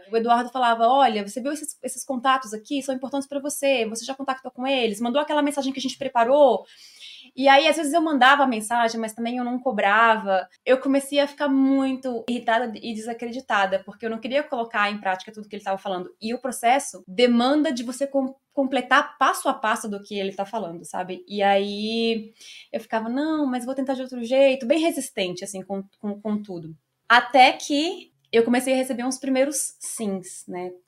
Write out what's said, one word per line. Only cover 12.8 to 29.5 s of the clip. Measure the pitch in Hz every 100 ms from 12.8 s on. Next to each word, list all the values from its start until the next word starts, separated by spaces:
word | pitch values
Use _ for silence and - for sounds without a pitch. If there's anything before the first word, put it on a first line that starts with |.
| 226
desacreditada, | 220 220 233 240 247 - 214 190 190 196
porque | - 226
eu |
não | 220
queria | 226 277
colocar | 294 226 233 220 202
em | 208
prática | 196 185 -
tudo | 214 208
que | 208
ele |
tava | 202 190
falando. | 202 180 180 -
E | 220
o | 247
processo | 254 226 233 277 - 185 -
demanda | 185 247 233 254 302 302
de | 247
você | 240 240 277
com-, | 277 262 - _
completar | - 262 262 254 262 285 -
passo | 285 381 294
a |
passo | 269 214 233 226
do | 202
que | 202 202
ele | 190
tá | 190 196
falando, | 226 170 170 175
sabe? | 190 185 185 -
E | 202
aí, | 196 196 202 202 214 226 226 220 214 - - - -
eu | 226
ficava, | - 226 226
"Não, | 254 311 311 277
mas | 254 233
vou |
tentar | 269 262
de | 254
outro | 254 247
jeito", | 226 262 277 262 240
bem | 320
resistente, | 330 285 262 - 185 180
assim, | 196 190
com, | 185 196 196 _
com, | 208 208
com | 214 208
tudo. | 208 175 160 160 _ _ -
Até | 240 - 269 262
que | 320 - 285 330 381 - _ _
eu | 226
comecei | 233 247 262
a | 262
receber | 262 240 254
uns | 254
primeiros | 269 262 277